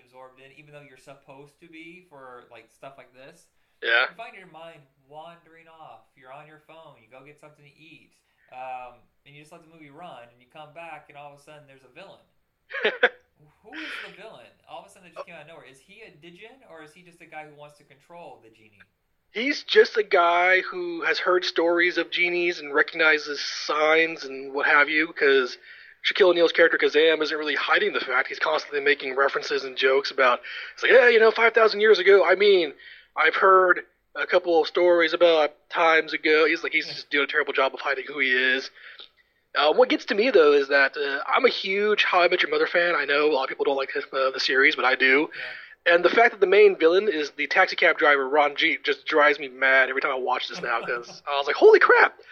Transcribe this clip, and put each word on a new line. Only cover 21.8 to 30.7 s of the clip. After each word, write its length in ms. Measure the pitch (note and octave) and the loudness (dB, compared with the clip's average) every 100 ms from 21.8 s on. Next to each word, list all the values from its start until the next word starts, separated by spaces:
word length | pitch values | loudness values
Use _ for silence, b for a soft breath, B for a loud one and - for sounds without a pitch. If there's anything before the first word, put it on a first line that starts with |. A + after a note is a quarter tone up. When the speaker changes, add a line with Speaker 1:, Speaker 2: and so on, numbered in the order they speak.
| F3 E3 | 0 -2
Speaker 2:
of 120 | D#3+ | -6
genies 500 | - F3 F3 F3 E3 | -4 -2 -2 -4 -6
and 120 | D3 | -4
recognizes 680 | C#3 D#3 E3 D#3 D3+ D3 C#3+ | -2 -2 0 0 0 -2 -10
signs 840 | - - - D#3 D#3 D#3+ D#3+ E3 | -10 -10 -6 0 2 2 0 -4
and 300 | C3+ C3+ C3+ | -12 -12 -10
what 120 | C#3 C#3+ | -4 0
have 220 | D3 C#3+ | 2 2
you, 180 | D#3 E3 | 0 -2
'cause 460 | - C#3+ C3+ B2 - B B B B - | 0 2 2 0 -8 B B B B -6
Shaquille 240 | - F3+ | 2 2
O'Neal's 240 | E3+ E3 | 4 2
character 240 | - E3 D3+ | 2 2 2
Kazam 440 | C#3+ D3 D#3+ D#3 | 0 2 2 2
isn't 160 | D3+ D#3 | -2 -4
really 180 | D3+ C3+ | -6 -4
hiding 360 | - E3 G#3 | -2 -2 0
the 80 | B2+ | -4
fact. 300 | - B2+ - | -4 -4 -4
He's 100 | C#3 | -6
constantly 400 | E3 D3+ - C#3+ | -4 -4 -4 -4
making 360 | C#3+ C#3+ C#3 C3 | -2 -2 -4 -2
references 500 | C#3 D3+ - C#3+ C3+ | -2 -2 -6 -6 -8
and 100 | B2 | -4
jokes 340 | C3 C3+ - | 0 0 -2
about, 300 | C#3 B2+ A#2+ B B B | 0 0 0 B B B